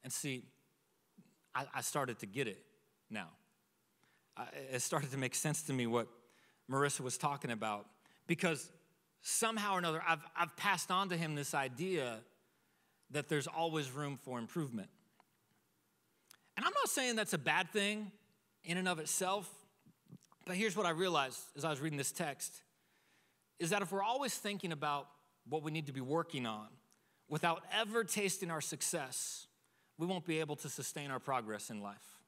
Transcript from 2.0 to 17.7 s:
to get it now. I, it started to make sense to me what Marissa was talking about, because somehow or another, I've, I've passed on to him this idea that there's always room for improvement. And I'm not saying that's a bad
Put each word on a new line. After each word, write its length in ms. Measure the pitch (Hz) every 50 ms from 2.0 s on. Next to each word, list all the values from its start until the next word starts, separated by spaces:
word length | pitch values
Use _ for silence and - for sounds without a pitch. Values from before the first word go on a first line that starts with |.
| 139 127 117 -
to 60 | -
get 220 | 101 95 127 135 113
it 140 | 95 - - _ _ _ _ _ _ _ _ _
now. 200 | 107 107 92 82 - _ _ _ _ _ _ _ _ _ _ _ _ _ _ _ _ _ _ _ _
I, 120 | - 120 - 143 147 139 131 131
it 80 | 123
started 300 | 120 - - 156 139 139
to 60 | 123 139
make 160 | 131 123 -
sense 300 | - - 156 151 156 -
to 100 | - 143
me 140 | 131 120 117
what 220 | 117 120 113 110 - - - _ - - - - _ _ _ -
Marissa 300 | 127 139 143 143 135 -
was 180 | 131 127 117 -
talking 340 | - 147 143 139 - 131
about, 360 | 117 110 107 110 104 104 101 - - _ _ - - - _ -
because 420 | 170 160 - 180 160 135 - - - - _ _ _ _ _ _ _ _
somehow 540 | - - - - - 220 226 220 202 208 196
or 40 | 185
another, 240 | 175 170 156 160 -
I've, 180 | 170 165 160 156 - -
I've 220 | - 170 165 - -
passed 340 | - 202 196 170 - -
on 160 | 185 185 196 196
to 80 | 180 165
him 180 | 165 156 151
this 180 | 147 143 135 -
idea 680 | 151 139 131 127 120 170 190 185 165 135 123 113 110 110 - _ _ _ _ _ _ _ _ _ _ _ _ _ _ _ _
that 180 | 127 147 143 -
there's 180 | 160 147 135 165
always 440 | 170 160 165 170 156 160 143 127
room 260 | 127 143 147 143 143 131
for 180 | - - 127 120
improvement. 500 | 117 113 - 175 156 139 117 110 95 - - _ _ _ _ _ - _ _ _ _ _ _ _ _ _ _ _ _ _ _ _ _ _ _ _ _ _ - _ _ _ _ -
And 80 | 226
I'm 80 | 339 403
not 160 | 571 523 392
saying 260 | - - 262 247 240
that's 180 | 220 214 - -
a 40 | 170
bad 340 | 131 160 151 170 185 170